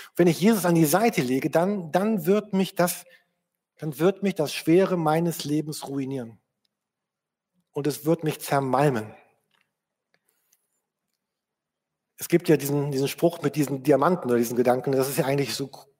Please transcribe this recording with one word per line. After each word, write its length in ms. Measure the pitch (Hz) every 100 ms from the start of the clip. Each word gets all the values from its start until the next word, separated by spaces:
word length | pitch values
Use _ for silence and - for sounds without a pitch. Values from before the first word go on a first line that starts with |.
| - -
wenn 100 | 175
ich 140 | 131
Jesus 240 | 190 220
an 100 | 175
die 100 | 170
Seite 380 | 156 175 233 226
lege, 280 | 127 131 151
dann, 420 | 160 180 208 165
dann 340 | 180 208 220 160
wird 260 | 202 208
mich 220 | 190 190
das, 300 | - 175 - - - _ _ _ _ _ _
dann 220 | 151 131
wird 240 | 170 196
mich 100 | 196
das 180 | 185 143
Schwere 440 | - - 170 190 180
meines 480 | 156 160 170 151
Lebens 440 | 147 147 156 147 -
ruinieren. 520 | 139 131 135 113 107 _ _ _ _ _ _ _ _ _ _ _ _ _
Und 140 | - 143
es 180 | 139
wird 200 | 147 165
mich 160 | 156 -
zermalmen. 720 | - 143 135 127 147 120 107 - _ _ _ _ _ _ _ _ _ _ _ _ _ _ _ _ _ _ _ _ _ _ _ _ _ _ _ _ _ -
Es 100 | -
gibt 200 | 170 170
ja 80 | 151
diesen, 340 | 143 143 143
diesen 160 | 135 135
Spruch 360 | - 170 170
mit 120 | 147
diesen 300 | 151 139 139
Diamanten 440 | 131 135 151 180 123
oder 100 | 120
diesen 180 | 117 120
Gedanken, 340 | 123 127 135
dass 180 | 135 135
es 80 | 147
ja 80 |
eigentlich 300 | 135 143 135
so 140 | - 139
K-, 180 | - - _